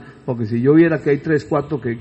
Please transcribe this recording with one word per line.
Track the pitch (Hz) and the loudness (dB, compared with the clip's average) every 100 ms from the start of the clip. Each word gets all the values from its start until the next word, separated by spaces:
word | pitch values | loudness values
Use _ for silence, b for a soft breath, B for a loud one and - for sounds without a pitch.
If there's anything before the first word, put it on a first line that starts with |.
| B B - | B B -8
porque | 120 107 | -6 -4
si | 117 | 0
yo | 131 | 4
viera | 160 170 151 | 6 4 2
que | 151 | -2
hay | 143 | -2
tres, | 160 147 - | 0 -2 0
cuatro | 151 143 147 | -4 -4 -6
que | 123 117 | -6 -8